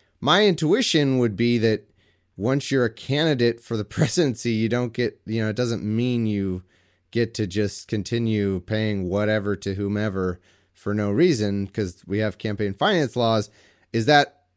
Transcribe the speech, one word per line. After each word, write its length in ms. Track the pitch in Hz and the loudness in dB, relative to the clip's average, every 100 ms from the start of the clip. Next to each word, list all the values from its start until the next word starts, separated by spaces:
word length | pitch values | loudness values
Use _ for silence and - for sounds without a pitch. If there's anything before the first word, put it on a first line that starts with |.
| _ _ | _ _
My 240 | 123 175 214 | 2 4 4
intuition 720 | 175 151 220 - 160 139 131 | 2 2 2 2 2 2 2
would 180 | 120 98 | 0 0
be 220 | 120 120 | 0 2
that 260 | 110 107 - _ _ _ _ - | 2 0 -4 _ _ _ _ -6
once 340 | 104 139 - | -2 -2 0
you're 140 | 135 | 0
a 80 | 120 | 0
candidate 680 | 117 - 143 160 135 120 - | -2 -4 0 2 2 2 0
for 160 | - 113 | -4 -6
the 80 | |
<laughs> 120 | 104 - | -4 -2
presidency, 540 | 147 - 151 110 120 | 0 2 0 0 -2
you 160 | 110 113 | 0 0
don't 240 | 120 123 | 0 -2
get, 280 | 120 120 - - | -2 -4 -4 -6
you 160 | 113 | -2
know, 60 | 110 | -2
it 60 | 107 | -2
doesn't 260 | 123 117 | -2 -4
mean 420 | 107 110 123 120 113 | -2 -2 0 0 0
you 360 | 104 98 92 - _ _ _ _ | -2 -2 -4 -10 _ _ _ _
get 240 | 113 113 | -2 -2
to 120 | - 101 | -2 -4
just 420 | 92 101 - - | -2 -2 -4 -6
continue 720 | 107 95 117 117 107 101 95 | -6 -4 -2 0 0 0 -2
paying 480 | - 110 107 101 90 | -2 -2 -2 -2 -2
whatever 480 | 98 107 107 101 98 | -2 0 0 -2 -4
to 180 | 98 | -4
whomever 680 | 98 101 104 107 95 92 87 _ _ _ | -4 -2 -2 -2 -2 -2 -4 _ _ _
for 200 | - - | -10 -4
no 180 | 104 104 | -2 0
reason, 560 | 104 180 123 104 101 98 | 2 2 2 0 -2 -4
'cause 360 | - 95 - - | -4 -6 -6 -6
we 120 | 101 | -2
have 180 | 107 - | -2 -4
campaign 360 | 110 101 104 | -6 -2 -4
finance 420 | 98 180 190 135 123 | -2 0 0 0 0
laws. 320 | 113 110 104 _ _ _ _ | 2 2 -2 _ _ _ _
Is 140 | 117 113 | 0 4
that 280 | 147 143 - _ | 6 4 -4 _